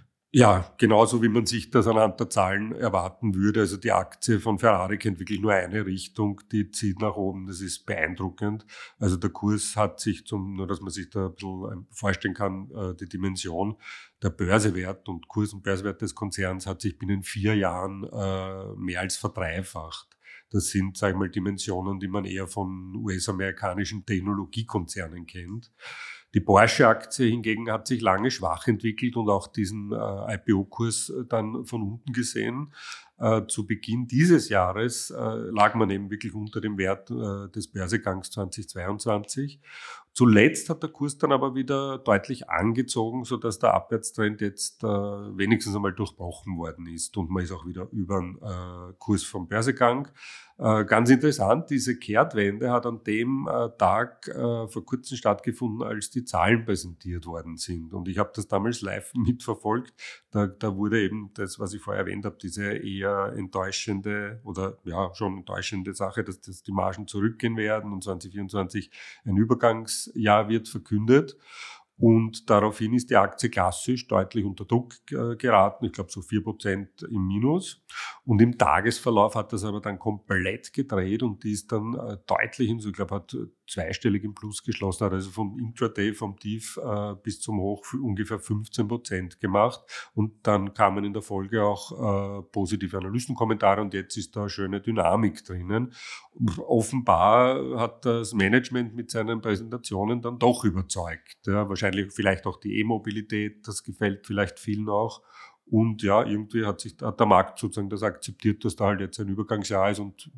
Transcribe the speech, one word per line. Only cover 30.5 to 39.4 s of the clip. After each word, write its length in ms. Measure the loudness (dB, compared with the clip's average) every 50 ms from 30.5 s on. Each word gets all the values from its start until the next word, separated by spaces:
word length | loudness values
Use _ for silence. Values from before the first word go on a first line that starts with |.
| 4 4 2 0 -2 -2 -2 -2 -2 -2 -4 -6
äh, 160 | -6 -8 -6 -2
dann 360 | -2 -2 -2 -2 -6 -8 -8
von 180 | -6 -6 -4
unten 300 | -4 -4 -6 -8 -8 -6
gesehen. 600 | -4 -2 -2 -2 -2 -4 -2 -2 -4 -4 -6 -8 -12 -16 -18 -16 -16 -18 -20 _ _
Äh, 300 | -2 2 2 2 2 0
zu 200 | -2 -4 -4 -4
Beginn 400 | -4 -4 -4 -4 -4 -4 -4 -2
dieses 420 | 0 2 4 6 8 6 6 6 4
Jahres, 640 | 2 2 2 2 2 0 -2 -2 -2 -4 -8 -8
äh, 80 | -6 -4
lag 540 | -4 -4 -4 -4 -6 -2 2 4 4 6 6
man 160 | 4 2 2
eben 200 | 2 0 -4 -6
wirklich 240 | -8 -8 -8 -8 -6
unter 260 | -8 -8 -8 -6 -4
dem 180 | -4 -4 -2 0
Wert, 320 | 0 0 0 -2 -4 -8
äh, 380 | -6 -4 -4 -4 -6 -6 -8 -10
des 220 | -8 -10 -10 -8
Börsegangs 580 | -6 -6 -2 0 0 0 0 -2 -4 -4 -6 -8
zwanzig 380 | -8 -6 -6 -6 -8 -10 -12 -10
zweiundzwanzig. 920 | -10 -6 -6 -4 -4 -4 -2 0 0 0 -2 -4 -6 -6